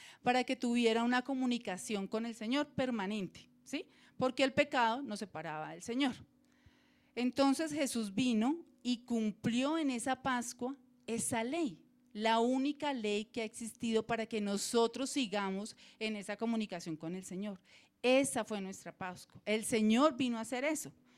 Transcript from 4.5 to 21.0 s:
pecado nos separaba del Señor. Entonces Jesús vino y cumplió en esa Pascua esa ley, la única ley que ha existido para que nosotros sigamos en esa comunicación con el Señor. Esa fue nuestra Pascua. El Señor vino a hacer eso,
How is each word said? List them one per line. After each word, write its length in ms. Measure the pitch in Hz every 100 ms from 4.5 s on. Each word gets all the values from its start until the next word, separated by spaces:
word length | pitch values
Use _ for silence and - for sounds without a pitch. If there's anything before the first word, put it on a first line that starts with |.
pecado 480 | - 294 277 226 247
nos 180 | 269 208
separaba 500 | 202 156 160 156 151
del 120 | 165
Señor. 320 | 208 247 277 214 - _ _ _ _ _ _ _ _
Entonces 580 | 233 247 - 277 269 320
Jesús 420 | 294 262 233 208
vino 420 | 196 254 220 240 339 - _
y 160 | 240 240
cumplió 760 | - 233 214 - - 233 277 320
en 120 | 285
esa 320 | 240 262 254
Pascua 540 | 269 247 240 - 247 277 _ _ -
esa 360 | 226 - 233
ley, 360 | 233 330 285 156 _ _ _
la 280 | 208 220 226
única 520 | 240 262 277 294 294
ley 320 | 262 208 208
que 160 | 220 240
ha 40 |
existido 600 | 220 - 226 - 233 220 220
para 200 | 233 220
que 140 | 220
nosotros 680 | 202 202 - 233 233 254 269
sigamos 680 | 285 220 202 196 196 214 - - -
en 180 | 220 208
esa 200 | 196 208
comunicación 600 | 233 226 214 175 175 160
con 180 | 165
el 100 | 185
Señor. 340 | 185 180 208 190 _ - _ _
Esa 420 | 247 262 269 240
fue 160 | 214 208
nuestra 320 | 190 196 170
Pascua. 480 | - 185 180 - -
El 200 | - 220
Señor 520 | - 226 214 226 311 247
vino 220 | 254 226
a 40 |
hacer 220 | 220 247
eso, 280 | 285 311 135 -